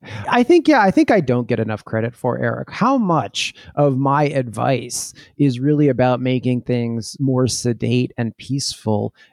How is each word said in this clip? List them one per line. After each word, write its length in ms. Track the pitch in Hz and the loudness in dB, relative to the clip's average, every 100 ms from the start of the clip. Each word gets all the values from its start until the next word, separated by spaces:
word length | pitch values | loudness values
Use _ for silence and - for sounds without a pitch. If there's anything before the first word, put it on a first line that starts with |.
| - 110 - | -16 -12 -2
I 160 | 240 | 2
think, 240 | 247 349 294 | 4 4 6
yeah, 120 | 269 | 4
I 120 | 196 | 4
think 180 | 302 294 | 4 4
I 100 | 220 | 4
don't 280 | 127 123 113 | 2 0 0
get 100 | 117 | -2
enough 260 | 110 107 | -2 -6
credit 300 | - 110 117 | -4 -4 -4
for, 240 | - 123 120 | -4 -4 -2
Eric, 320 | 120 - - | -2 -4 -8
how 280 | - 240 269 | -2 0 2
much 540 | 190 156 101 - - - - | 2 0 -2 -6 -8 -10 -8
of 240 | - 147 131 | 0 2 2
my 280 | 139 143 147 | 0 2 0
advice 840 | 139 120 107 123 123 120 - - - - - | -2 -4 -2 -2 -2 -4 -10 -10 -16 -10 0
is 200 | 143 123 | 0 0
really 300 | 143 147 147 | 0 2 2
about 320 | 127 127 123 | 2 0 0
making 400 | 127 127 123 123 | 0 -2 0 -2
things 540 | 127 123 117 117 - - | -2 -4 -2 -6 -8 -4
more 300 | 135 127 123 | -2 0 0
sedate 640 | - 123 110 117 123 123 - | 0 -4 -2 -2 0 -2 -4
and 200 | 117 - | -6 -8
peaceful 760 | - 135 - - 110 104 113 - _ | -8 -6 -6 -6 -2 -2 -2 -10 _